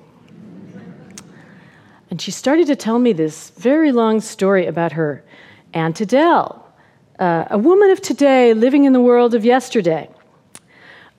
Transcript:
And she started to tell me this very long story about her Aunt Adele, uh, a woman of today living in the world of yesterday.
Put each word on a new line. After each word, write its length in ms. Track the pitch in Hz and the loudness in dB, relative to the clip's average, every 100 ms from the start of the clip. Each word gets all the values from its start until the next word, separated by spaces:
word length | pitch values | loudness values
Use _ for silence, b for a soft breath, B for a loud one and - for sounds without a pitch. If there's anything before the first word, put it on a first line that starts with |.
| _ _ _ - - - - - - - - - B B B B B B B B B | _ _ _ -20 -20 -20 -20 -20 -20 -20 -20 -20 B B B B B B B B B
And 120 | 170 | -12
she 80 | - | -12
started 380 | - 262 320 302 | -6 -2 0 0
to 80 | 277 | -2
tell 240 | 220 233 | -2 0
me 140 | 247 | 0
this 380 | 165 156 - - | 0 -4 -6 -20
very 420 | - 233 311 311 | -6 -2 2 2
long 260 | 240 220 220 | 0 0 -2
story 460 | 214 - 196 196 175 | -4 -4 0 0 -2
about 260 | 165 170 | -4 -4
her 320 | 156 151 - _ B B B B | -4 -6 -6 _ B B B B
Aunt 280 | 165 160 160 | -6 -6 -6
Adele, 600 | 202 262 339 254 - - - _ b b b - | -2 0 2 2 -2 -10 -20 _ b b b -6
uh, 280 | 185 165 - | -2 -2 -2
a 80 | 202 | -2
woman 320 | 269 381 403 | 2 4 4
of 120 | 370 | 2
today 520 | - 254 285 262 240 | -4 0 2 4 4
living 300 | 220 247 285 | 2 2 2
in 80 | 277 | 2
the 80 | 254 | 4
world 340 | 247 240 240 | 4 2 2
of 120 | 233 226 | 0 0
yesterday. 640 | 254 254 233 170 156 - _ _ _ _ - b b b b b | 0 0 -4 -2 -4 -8 _ _ _ _ -20 b b b b b